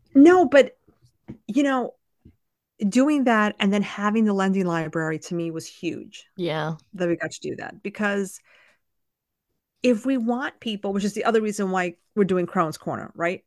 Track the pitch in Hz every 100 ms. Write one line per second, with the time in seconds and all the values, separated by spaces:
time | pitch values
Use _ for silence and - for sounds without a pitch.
0 | _ 277 311 370 302 285 214 - _ _
1 | _ _ - - - 220 285 262 240 -
2 | _ _ - _ _ _ _ _ 202 247
3 | 277 294 254 220 208 - 202 208 196 -
4 | 208 226 214 196 190 190 180 165 156 160
5 | 160 156 - 170 165 160 160 - 170 120
6 | - - - - 170 156 151 160 _ 185
7 | 175 165 160 - 151 131 - - 202 202
8 | 208 202 190 - _ _ _ _ _ _
9 | _ _ _ _ _ _ _ _ 247 220
10 | 262 269 226 240 302 - 233 202 202 196
11 | 202 208 233 220 214 208 196 185 180 -
12 | _ 214 190 185 175 190 160 - - 113
13 | - - 170 185